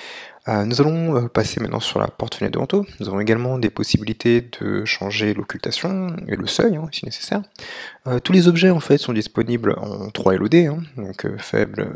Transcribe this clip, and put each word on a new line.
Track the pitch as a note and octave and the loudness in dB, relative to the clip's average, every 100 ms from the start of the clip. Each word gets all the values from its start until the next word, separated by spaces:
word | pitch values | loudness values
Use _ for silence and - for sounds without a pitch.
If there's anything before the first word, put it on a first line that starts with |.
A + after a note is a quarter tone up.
| - - - - - | -16 -16 -18 -10 -2
Euh, | G#2+ G#2 | 0 0
nous | A#2+ | 2
allons, | D3 E3 E3 C3+ | 2 2 0 0
euh, | A#2+ | 0
passer | - G#2+ - | 0 0 -2
maintenant | A2+ - | -4 -4
sur | - - | -2 0
la | G#2 | -2
porte | - A2+ | -2 -8
fenêtre | - G#2 | -4 -4
de | - | -2
Vento. | - G3+ G3 - | 0 0 -2 -8
Nous | G2+ | -6
avons | G2 | -2
également | G#2+ A2+ B2+ B2+ | 2 2 0 0
des | - | -2
possibilités | - G#2+ - G#2+ A2 A#2+ A#2 A#2 - | -2 -2 -2 -2 0 4 4 2 -6
de | G#2+ G2+ G#2+ | -4 -2 -2
changer | - G2 G#2 G#2+ G#2 | -4 -4 -2 0 0
l'occultation | G2 G2 - - F3 F#3+ F#3 E3 - | -4 -6 -6 -4 -2 -2 -4 -6 -6
et | - | -4
le | - | -2
seuil, | - A#3 D#3 | 2 2 2
hein, | D#3+ | -4
si | - - | -8 -10
nécessaire. | - - G3 G3+ - - - - - B2+ | -8 -4 -4 -6 -14 -16 -14 -14 -10 -4
Euh, | B2 | -2
tous | - | 4
les | F#3 E3+ | 6 6
objets | E3+ F#3 | 6 6
en | E3+ | 4
fait | - C#3+ | 4 2
sont | - | 2
disponibles | A2 - - A2+ A#2+ G#2+ - | -2 -2 -2 0 0 0 0
en | G#2 G2+ G2+ | -4 -8 -8
trois | - F#2+ | 0 2
L | F#2+ | 4
O | G#2 | 6
D, | E3+ D#3+ | 6 4
hein, | D#3 D#3+ C3 | 0 -8 -10
donc, | G2 - G#2 | -12 -8 -8
euh, | G#2 | -8
faible, | - G#2+ G#2 G2+ G2+ | -2 0 0 -2 -6